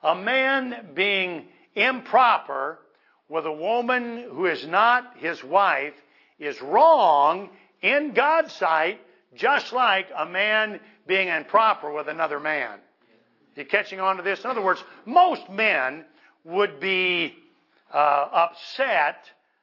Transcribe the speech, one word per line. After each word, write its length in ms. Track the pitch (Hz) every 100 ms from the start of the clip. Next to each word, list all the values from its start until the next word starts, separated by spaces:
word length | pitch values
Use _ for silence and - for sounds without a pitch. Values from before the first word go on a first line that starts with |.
A 120 | 156
man 760 | 180 202 262 262 269 254 233 202
being 540 | 143 202 196 185 165 - _ _
improper 1040 | 208 233 262 - 233 247 190 - 135 139 165 _ _ _ _ _
with 160 | 160
a 80 | 156
woman 720 | 151 180 240 240 254 240 233 240
who 160 | 143 185
is 200 | 143 147
not 500 | 180 226 247 247 -
his 260 | 160 165
wife 480 | 131 180 196 139 147 - _ _ _ _
is 240 | 147 123
wrong 880 | 131 202 320 302 190 147 143 180 196 - _ _
in 320 | 185 285 302
God's 380 | 220 285 320 311
sight, 480 | - 180 160 165 220 - _ _
just 380 | 123 233 277 -
like 360 | 247 240 190 185 240
a 100 | 160
man 540 | 180 214 214 214 196 - _ -
being 220 | 190 185
improper 640 | 160 147 202 220 196 151
with 160 | 147 147
another 320 | 160 160 143
man. 380 | 156 151 120 101 _ _ _ _ _ _ _ -
You 80 |
catching 360 | 143 202 202 190
on 160 | 190 190
to 60 |
this? 200 | 180 190
In 80 | 233
other 120 | 233
words, 200 | 190 175 - -
most 460 | 214 330 359 277 -
men 540 | 196 220 160 127 151 - _ _ _
would 360 | 165 180 202 143
be, 540 | 190 185 185 175 151 - _ _ _ _ _
uh, 40 | 143 147 143 139
upset 960 | 170 170 - - - 262 185 147 - - _ _ _